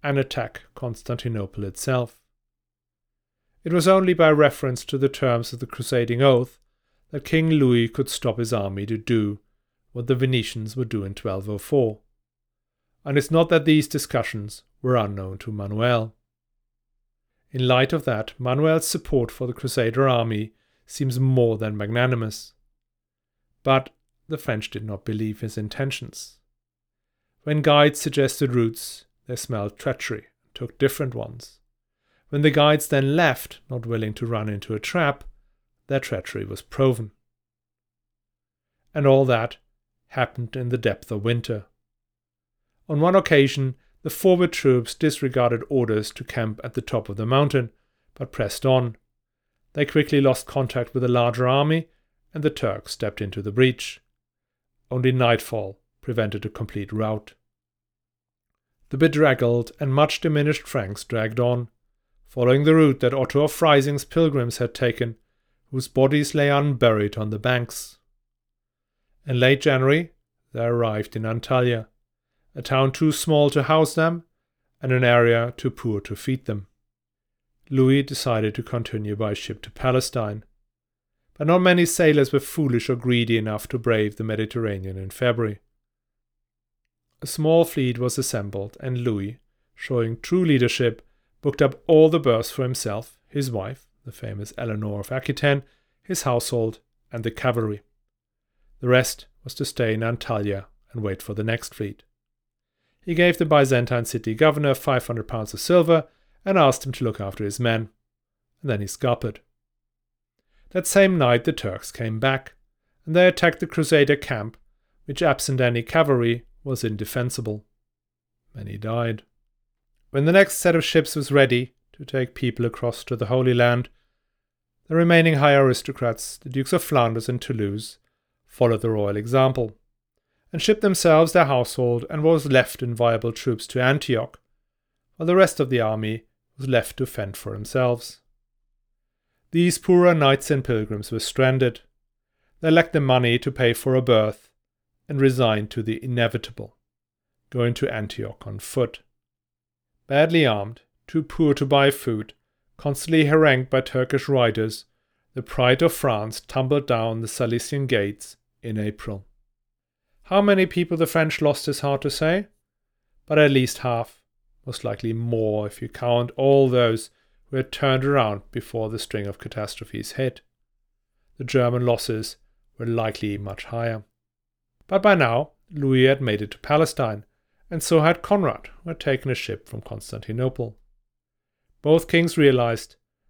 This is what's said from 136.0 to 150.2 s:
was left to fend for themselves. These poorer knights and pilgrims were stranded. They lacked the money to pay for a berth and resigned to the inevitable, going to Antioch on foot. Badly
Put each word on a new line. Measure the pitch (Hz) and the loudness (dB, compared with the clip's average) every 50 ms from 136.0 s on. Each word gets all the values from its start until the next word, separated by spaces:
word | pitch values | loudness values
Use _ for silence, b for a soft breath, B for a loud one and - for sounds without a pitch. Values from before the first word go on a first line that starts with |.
| 110 107 110 110 - _ _ _ _ _ _ - | -4 -4 -6 -6 -10 _ _ _ _ _ _ -10
was | 131 131 | -4 0
left | 127 117 - - - | 0 0 0 -2 -6
to | - 127 | -6 -6
fend | - - - 104 98 95 | -6 -6 -8 -8 -8 -10
for | - - 104 | -12 -12 -10
themselves. | 104 101 107 - - 131 127 123 120 120 - - - _ _ _ _ _ _ _ _ _ _ _ _ _ _ _ _ _ _ _ _ _ _ _ _ _ _ _ | -10 -10 -12 -4 -2 0 0 0 0 -2 -6 -16 -20 _ _ _ _ _ _ _ _ _ _ _ _ _ _ _ _ _ _ _ _ _ _ _ _ _ _ _
These | - 165 175 175 165 - | 0 2 2 2 0 -2
poorer | - - 180 175 175 180 175 | 0 4 4 6 6 6 4
knights | 156 143 135 135 - - - | 6 4 4 4 2 0 -2
and | 151 135 123 | -2 -2 0
pilgrims | - 120 110 107 - 107 104 107 - | -2 -2 -2 -2 -4 -8 -10 -8 -8
were | 123 113 | -6 -6
stranded. | - - - - 131 131 131 131 131 123 117 - _ _ _ _ _ _ _ _ _ _ _ _ _ _ _ _ | -6 -4 0 2 2 2 2 2 0 0 -2 -4 _ _ _ _ _ _ _ _ _ _ _ _ _ _ _ _
They | - 160 | 2 4
lacked | 156 170 165 - | 4 4 4 4
the | - 156 | 0 0
money | 139 131 127 127 123 120 117 123 | 2 4 4 4 4 2 2 0
to | - 139 | -2 -4
pay | 127 - 131 117 | -2 0 2 2
for | 117 - - 135 131 | 2 0 -2 0 0
a | 131 | 0
berth | 123 127 120 110 107 107 104 - _ _ _ _ _ _ _ _ _ _ _ _ _ - | 4 4 4 4 4 0 -4 -8 _ _ _ _ _ _ _ _ _ _ _ _ _ -8
and | 147 135 | -2 2
resigned | 135 135 123 127 127 113 110 104 107 104 | 2 2 4 2 2 2 0 0 -4 -6
to | - 120 | -8 -6
the | 110 110 113 - - | -6 -4 -6 -6 -6
inevitable, | 131 123 120 117 113 - 113 - - - - 110 - _ _ _ _ _ _ _ _ _ _ _ _ _ _ _ _ | -4 -2 0 0 0 -2 -4 -8 -10 -14 -16 -16 -18 _ _ _ _ _ _ _ _ _ _ _ _ _ _ _ _
going | - 127 120 120 120 | -4 -2 -2 -2 0
to | - 139 - | -2 -4 -4
Antioch | 117 113 104 101 - - 104 104 107 - - | -4 -6 -8 -8 -10 -10 -10 -10 -12 -14 -14
on | 107 101 101 | -14 -14 -14
foot. | - - - 135 120 110 - - _ _ _ _ _ _ _ _ _ _ _ _ _ _ _ _ _ _ _ _ _ | -14 -6 -2 -2 -2 -2 -4 -14 _ _ _ _ _ _ _ _ _ _ _ _ _ _ _ _ _ _ _ _ _
Badly | - 139 143 | -2 2 2